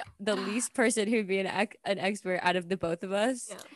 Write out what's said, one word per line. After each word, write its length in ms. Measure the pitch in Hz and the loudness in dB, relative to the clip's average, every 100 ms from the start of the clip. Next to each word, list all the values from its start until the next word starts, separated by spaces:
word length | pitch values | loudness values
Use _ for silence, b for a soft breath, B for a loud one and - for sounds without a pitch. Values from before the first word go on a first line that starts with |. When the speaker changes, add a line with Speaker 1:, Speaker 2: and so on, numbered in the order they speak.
| - - | -10 -6
Speaker 1:
the 160 | 208 208 | -2 0
Speaker 2:
<sighs> 120 | 196 | 0
Speaker 1:
least 260 | 214 - | -2 -2
person 340 | - 233 226 202 | 2 2 4 2
who'd 200 | 233 190 | 2 2
be 120 | 196 | 0
an 80 | 190 | 0
ex-, 300 | - 208 - - | 0 -2 -2 -4
an 140 | 196 | 0
expert 400 | 190 208 185 180 | 0 -2 -2 0
out 140 | 180 180 | 2 2
of 140 | 170 | 0
the 80 | 190 | -2
both 260 | 170 170 | -2 -2
of 80 | 190 | -2
us. 360 | 196 226 247 - | 0 0 0 -6
Speaker 2:
Yeah. 80 | 185 - | -12 -16